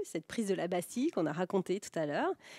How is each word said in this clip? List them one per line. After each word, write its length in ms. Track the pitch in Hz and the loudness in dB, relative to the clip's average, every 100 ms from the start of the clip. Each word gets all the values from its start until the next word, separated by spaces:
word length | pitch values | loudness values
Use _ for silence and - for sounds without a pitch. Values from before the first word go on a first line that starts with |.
cette 240 | 403 165 - | -2 -6 -4
prise 220 | - 196 | -2 0
de 60 | |
la 120 | 170 175 | 0 0
Bastille 460 | 180 - 240 311 | 0 0 0 0
qu'on 140 | 214 156 | 2 2
a 60 | |
racontée 460 | 151 185 196 175 196 | 2 2 2 2 -2
tout 180 | - 170 | -2 -2
à 80 | |
l'heure, 280 | 147 160 339 - - | 0 2 0 -2 -8